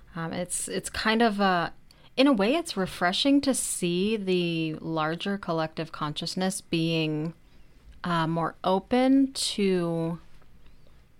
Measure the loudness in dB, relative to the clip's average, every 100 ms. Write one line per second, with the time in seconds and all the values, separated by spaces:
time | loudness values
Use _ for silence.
0 | -14 -10 -6 -6 -6 -6 -6 -6 -6 -4
1 | 0 4 4 4 2 2 -2 -8 -20 -20
2 | -4 2 4 4 4 2 -2 -2 -4 0
3 | 0 2 4 4 2 0 -2 -2 0 0
4 | 0 0 0 0 2 0 -2 -4 -4 -2
5 | -2 -2 -4 -4 -2 -2 -2 -6 -10 -6
6 | -6 -6 -6 -2 -2 -4 -4 -2 0 0
7 | 0 -2 -4 -8 -18 -20 -20 -20 -20 -10
8 | -2 0 0 0 -4 -2 0 0 2 2
9 | 4 4 2 -2 -4 0 2 2 0 -2
10 | -2 -4 -12 -20 -20 -20 -20 -20 -20 -20
11 | -20 -20